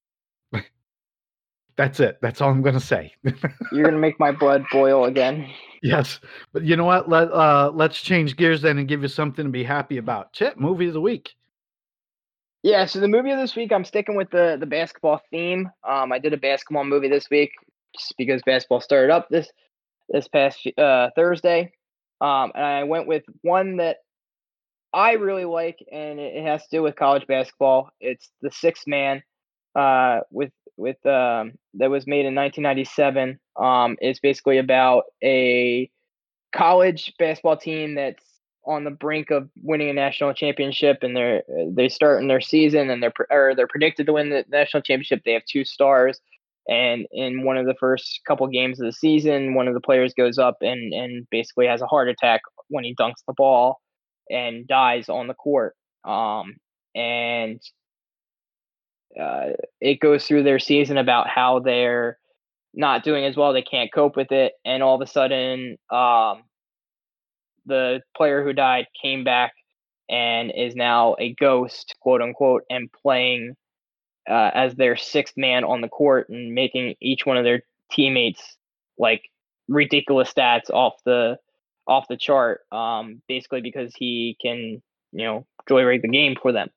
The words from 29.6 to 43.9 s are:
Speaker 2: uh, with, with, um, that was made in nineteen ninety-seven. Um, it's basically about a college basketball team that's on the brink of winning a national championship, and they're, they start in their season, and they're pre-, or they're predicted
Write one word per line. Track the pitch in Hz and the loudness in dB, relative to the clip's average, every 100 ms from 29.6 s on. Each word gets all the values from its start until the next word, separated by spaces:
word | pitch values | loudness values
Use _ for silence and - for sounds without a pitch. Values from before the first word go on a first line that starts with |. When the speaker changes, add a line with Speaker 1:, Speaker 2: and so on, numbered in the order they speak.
| _ 143 | _ 0
Speaker 2:
uh, | 135 131 127 117 - | 2 4 2 0 -4
with, | - 139 _ - - | -8 -8 _ -20 -10
with, | 120 131 139 | -8 -4 0
um, | 135 123 117 110 131 _ 98 | 0 0 -2 -6 -14 _ -2
that | 135 | 0
was | 139 131 | 0 -2
made | 143 135 | -2 0
in | |
nineteen | 139 139 156 | -2 -4 -2
ninety-seven. | 147 135 135 - 139 135 131 135 _ - | -2 -2 -4 0 0 0 -4 -8 _ -2
Um, | 127 127 120 - | 2 2 2 0
it's | 127 131 | -4 0
basically | 139 135 143 131 | -2 0 2 2
about | 131 131 127 123 - - | 4 4 6 4 0 -4
a | 131 131 123 123 123 123 131 _ _ _ _ _ _ | 0 2 2 2 0 -2 -4 _ _ _ _ _ _
college | - 170 185 185 160 - - | 0 4 6 4 0 -10 -2
basketball | 160 156 160 156 | -2 0 0 0
team | 165 156 151 143 | -4 -8 -6 -6
that's | 135 - _ _ _ _ - | -6 -8 _ _ _ _ -8
on | 151 | -6
the | 147 | -6
brink | 139 147 156 147 | -8 -4 -4 -2
of | 143 139 - | -2 -2 -12
winning | 156 151 147 | -4 -2 -2
a | |
national | 139 139 - 143 | -2 -4 -2 -4
championship, | 131 147 135 139 135 143 139 | -2 -4 -2 -4 0 2 2
and | 127 123 | -2 -2
they're, | 120 104 - 78 82 | 0 -2 -4 -6 -4
they | 101 131 | 0 0
start | - 151 135 | 2 2 4
in | 135 | 2
their | 131 | 0
season, | - 156 151 151 135 | 2 2 4 2 0
and | 120 | -2
they're | 117 | -4
pre-, | - - | -4 0
or | 143 135 131 | 4 4 2
they're | 123 | -2
predicted | 147 160 | 0 -2